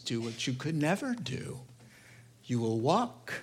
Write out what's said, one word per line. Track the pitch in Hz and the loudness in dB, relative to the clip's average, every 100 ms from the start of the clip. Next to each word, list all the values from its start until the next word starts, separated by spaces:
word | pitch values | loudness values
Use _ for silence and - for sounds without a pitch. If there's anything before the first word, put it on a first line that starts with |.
| - | -4
do | 117 | -2
what | 117 117 - | -2 -2 -2
you | |
could | 131 147 160 | -2 0 2
never | 151 202 269 | 2 2 0
do. | 247 135 123 123 131 - - - - - - - - - | -2 -4 -4 -6 -10 -14 -20 -20 -20 -20 -20 -20 -18 -2
You | 120 | 0
will | 113 113 | 2 2
walk | 127 196 240 - - - | 4 4 2 -4 -10 -10